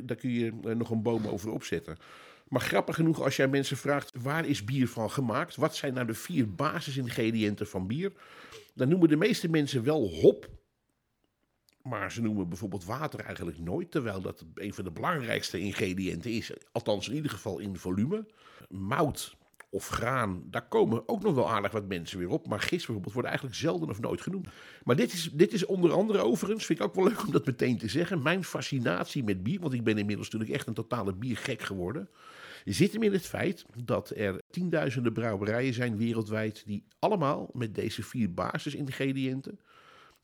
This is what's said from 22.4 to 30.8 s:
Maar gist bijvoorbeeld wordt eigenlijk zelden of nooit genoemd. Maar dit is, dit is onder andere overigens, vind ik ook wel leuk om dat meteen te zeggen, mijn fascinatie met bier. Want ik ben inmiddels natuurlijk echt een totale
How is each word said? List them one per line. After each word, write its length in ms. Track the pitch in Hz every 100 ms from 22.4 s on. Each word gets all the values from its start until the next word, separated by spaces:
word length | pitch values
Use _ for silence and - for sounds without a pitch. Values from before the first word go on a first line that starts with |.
| -
Maar 140 | 104
gist 240 | - 175 -
bijvoorbeeld 260 | 107 92
wordt 160 | 117 -
eigenlijk 300 | 160 135 101
zelden 300 | 160 180 156
of 120 | 98
nooit 200 | - -
genoemd. 280 | - 196 - - - -
Maar 120 | - 131
dit 160 | 247
is, 180 | 175 160
dit 200 | 135 196
is 140 | 208 -
onder 260 | 185 175
andere 260 | 156 220 202
overigens, 480 | 220 233 196 220 -
vind 120 | 160
ik 60 |
ook 100 | 202
wel 100 | 190
leuk 180 | 185 226 -
om 40 |
dat 140 | 135 131
meteen 320 | 123 127 120
te 100 | 110
zeggen, 340 | 120 170 180
mijn 220 | 139 185
fascinatie 800 | 170 - 127 135 113 90 - 151
met 180 | 107 95
bier. 180 | 98 185
Want 120 | 160
ik 120 | 127
ben 140 | 113 107
inmiddels 280 | 104 101 110
natuurlijk 280 | 107 110 139
echt 80 | -
een 80 |
totale 400 | 113